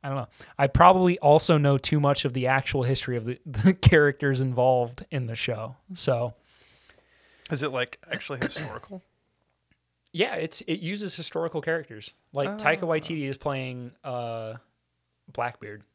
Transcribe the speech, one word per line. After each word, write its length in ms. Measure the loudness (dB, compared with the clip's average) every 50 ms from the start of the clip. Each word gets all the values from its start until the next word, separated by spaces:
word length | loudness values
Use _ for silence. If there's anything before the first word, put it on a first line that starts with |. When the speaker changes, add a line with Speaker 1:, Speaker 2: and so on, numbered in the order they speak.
| -6
Speaker 1:
I 60 | -6
don't 80 | -6
know. 100 | -6 -8 -10 _ _ -20 -16 -2 0
I 80 | 0
probably 500 | 2 6 8 8 8 8 8 4 2 2 4
also 380 | 6 6 6 6 6 4 4
know 200 | 4 4 2 2
too 220 | 2 0 0 0 2
much 260 | 2 2 0 0 -2
of 80 | -4 -4
the 140 | -2 0
actual 360 | 2 0 0 0 -2 -2 -2 0
history 320 | 0 -2 -2 -2 -4 -6
of 80 | -4 -4
the, 140 | -6 -10 -10
<laughs> 40 | _
the 280 | -10 -6 2 4 4 4
characters 680 | 6 6 8 8 8 6 4 2 2 0 0 2 2
involved 640 | 0 0 0 2 4 4 4 2 0 -2 -6 -16 -14 _
in 160 | -6 -6 -6
the 80 | -6 -6
show. 400 | -6 -6 -6 -6 -6 -8 -12 -14 _ _ _ -6
So 420 | -2 0 0 0 0 -2 -6 -8 _ _ _ _ _ _ _ _ _ _ _ _ _ _ _ _ _ _ _ _ _ _ -8
Speaker 2:
Is 140 | -6 -4 -4
it, 80 | -4
like, 280 | -2 -4 -4 -4 -8 _ -12 -10
actually 280 | -10 -10 -8 -10 -8 -6
historical? 640 | -6 -6 -6 -8 -10 -10 -12 -14 -16 -16 -18 -18 _
Speaker 1:
<clears throat> 60 | _ _ _ _ _ _ _ _ _ _ _ _ _ _ _ _ _ _ _ _ _ -2
Yeah, 200 | -2 -2 -2 -2
it's, 260 | -6 -6 -4 -4 -6 -4
it 120 | -4 -6 -6
uses 360 | -4 -8 -6 -6 -4 -6 -4
historical 440 | -6 -6 -8 -6 -6 -6 -4 -6 -6
characters. 520 | -4 -4 -4 -4 -6 _ -18 -16 -16 -18 _ _ _ _ -4
Like, 160 | -4 -4 -4 -4 -2
Taika 240 | 0 0 0 0 -2
Speaker 2:
Ah. 20 |
Speaker 1:
Waititi 420 | -2 -2 -4 -4 -6 -6 -6 -6
is 80 | -6 -8 -6
playing, 540 | -6 -6 -4 -4 -6 -8 -10 -12 -14 -16 _ _ -12
uh, 540 | -10 -8 -8 -8 -8 -8 -8 -10 -12 -14 -16 _ _ _ _ _ _ _ _ _ _ _ _ _
Blackbeard. 540 | -14 -6 -6 -6 -6 -6 _ -16 -16 -16 -18 _ _